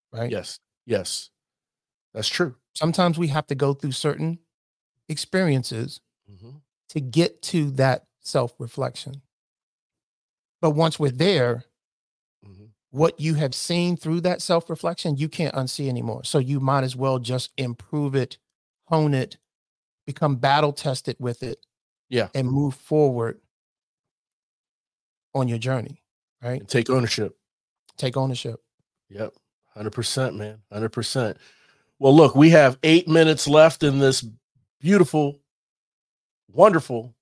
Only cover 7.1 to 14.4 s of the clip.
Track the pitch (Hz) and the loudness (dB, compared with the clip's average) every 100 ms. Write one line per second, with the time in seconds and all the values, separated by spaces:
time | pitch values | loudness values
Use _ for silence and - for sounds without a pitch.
7.1 | 139 175 - - 175 147 131 131 127 - | 0 0 -2 -4 -2 -2 0 0 0 -8
8.1 | _ - 143 120 - 117 - 123 123 - | _ -6 -4 -4 -8 -14 -8 -8 -8 -16
9.1 | 139 _ _ _ _ _ _ _ _ _ | -18 _ _ _ _ _ _ _ _ _
10.1 | _ _ _ _ _ 156 151 165 - 147 | _ _ _ _ _ -2 2 0 0 -4
11.1 | 123 175 175 123 117 - _ _ _ _ | 0 0 2 0 -2 -10 _ _ _ _
12.1 | _ _ _ 101 95 107 _ _ 131 165 | _ _ _ -20 -20 -20 _ _ 0 0
13.1 | - 151 151 143 - - 175 175 170 156 | 0 -2 0 -2 -4 -4 -2 -2 -2 -4
14.1 | 170 175 180 | -2 -2 -4